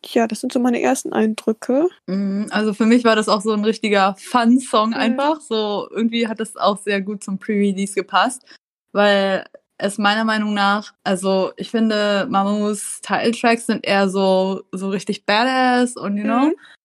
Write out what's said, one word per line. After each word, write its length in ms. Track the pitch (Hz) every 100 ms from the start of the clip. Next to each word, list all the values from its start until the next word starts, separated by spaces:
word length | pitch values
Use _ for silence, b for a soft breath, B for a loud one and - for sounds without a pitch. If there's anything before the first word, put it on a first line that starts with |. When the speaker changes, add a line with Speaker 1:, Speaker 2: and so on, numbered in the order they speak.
| -
Speaker 1:
ja, 200 | 247 226
das 140 | 220
sind 120 | 254
so 80 | 254
meine 200 | 247 240
ersten 320 | 247 269 -
Eindrücke. 760 | - 220 220 - 220 - 262 359 - -
Speaker 2:
Mhm, 400 | 190 196 196 214
also 240 | 202 214
für 120 | 202 226
mich 180 | 240
war 120 | 233 214
das 120 | 208
auch 120 | 208
so 120 | 208
ein 120 | 214
richtiger 500 | 214 220 214 202 190 196
Fun-Song 720 | - 247 233 247 254 226 220
Speaker 1:
Mhm. 40 |
Speaker 2:
einfach. 460 | 233 226 262 285 320
So 480 | - 220 214 202 -
irgendwie 380 | - 233 233 226
hat 120 | 220
das 160 | 220 -
auch 220 | 185 202
sehr 220 | - 202
gut 240 | 196 202
zum 140 | - 190
Pre-Release 560 | - 208 202 190 196
gepasst, 500 | - 185 190 226 - B B _ _ _
weil 520 | 196 202 202 196 190 - - _ -
es 220 | 196 202
meiner 260 | 202 214
Meinung 300 | 220 220 214
nach, 400 | 208 202 208 202 -
also 480 | 208 190 190 190 185 -
ich 140 | 196
finde, 580 | 226 220 208 208 202 185
Mamamoos 720 | 196 196 208 208 208 - -
Titeltracks 640 | - 190 240 233 240 233 -
sind 180 | 214
eher 240 | - 196 196
so, 540 | 190 190 185 190 190 -
so 180 | 185 196
richtig 360 | 196 - 196 -
badass 720 | 208 254 262 254 247 247 -
und, 200 | 202 202
you 60 |
know, 240 | 214 233 294
Speaker 1:
Mhm. 80 | 359 B B